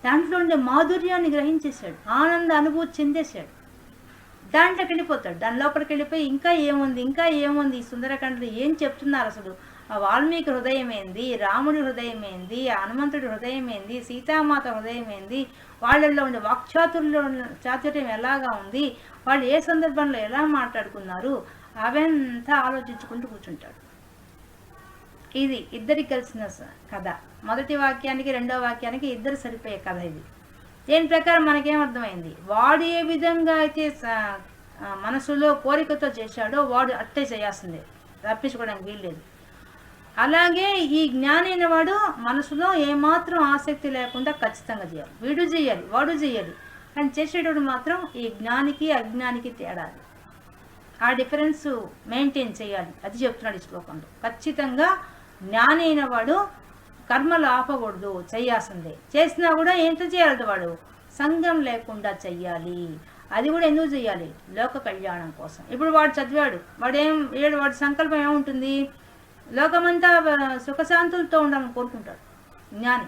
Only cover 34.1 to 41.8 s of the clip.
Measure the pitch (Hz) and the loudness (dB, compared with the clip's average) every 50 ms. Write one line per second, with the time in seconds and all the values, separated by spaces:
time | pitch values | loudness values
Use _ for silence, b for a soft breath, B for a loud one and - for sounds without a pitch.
34.1 | 226 220 214 202 196 190 185 - - - - - - - 202 202 196 196 202 214 | -2 -2 -2 -4 -6 -10 -14 -20 -20 -20 -20 -20 -18 -16 -12 -10 -10 -8 -6 -4
35.1 | 247 269 269 - 294 285 294 302 285 285 - 262 285 302 311 302 302 294 - 277 | -4 -4 -2 -2 0 4 4 4 4 4 2 2 2 2 2 0 -2 -2 -2 -4
36.1 | - - 220 220 - 240 226 208 254 294 285 254 247 247 262 254 254 - 220 - | -4 -6 -12 -10 -6 -4 -4 0 2 2 2 2 4 2 2 2 0 -4 -6 -6
37.1 | - - 185 180 233 214 208 202 190 - - 180 165 160 - - - - - - | -4 -4 -4 -2 -4 -4 -4 -6 -6 -6 -12 -12 -12 -12 -14 -18 -20 -20 -20 -20
38.1 | - - - 214 220 220 - 269 - 240 233 220 202 196 185 196 208 208 185 175 | -20 -10 -4 -4 -4 -2 -2 -6 -6 -4 -6 -6 -6 -8 -10 -12 -12 -10 -10 -10
39.1 | 160 160 160 - - - - - - - - - - - - - - - - - | -12 -12 -16 -20 -20 -20 -20 -20 -20 -20 -20 -20 -20 -20 -20 -20 -20 -20 -20 -12
40.1 | - - 233 269 311 330 349 349 339 359 381 403 403 381 339 277 285 311 320 294 | 0 0 2 4 6 6 6 6 4 4 2 2 2 2 0 2 2 2 2 2
41.1 | 247 262 262 277 302 330 359 370 370 349 349 339 330 320 | 0 0 2 4 4 4 4 2 2 2 2 4 4 4